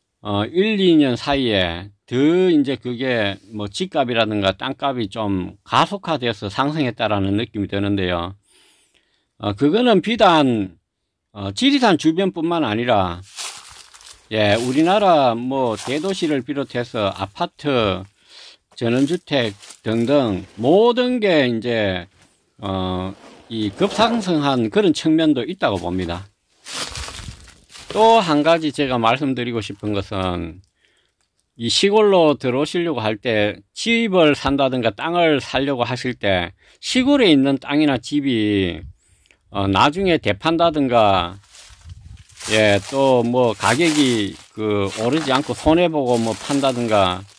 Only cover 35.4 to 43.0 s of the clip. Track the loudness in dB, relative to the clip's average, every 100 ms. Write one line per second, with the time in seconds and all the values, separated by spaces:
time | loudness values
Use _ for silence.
35.4 | -2 -4 -2 -2 -2 -4 -6 -4 0 0
36.4 | 0 -6 _ _ -4 0 2 4 6 6
37.4 | 4 0 -2 0 2 0 -2 -4 0 0
38.4 | 0 0 0 -4 -12 -20 _ _ _ _
39.4 | _ -4 0 4 4 2 0 0 0 -2
40.4 | -2 0 0 0 0 4 4 2 -2 -8
41.4 | _ -20 -20 -20 -20 -20 -20 -20 -20 -16
42.4 | -2 2 4 2 0 0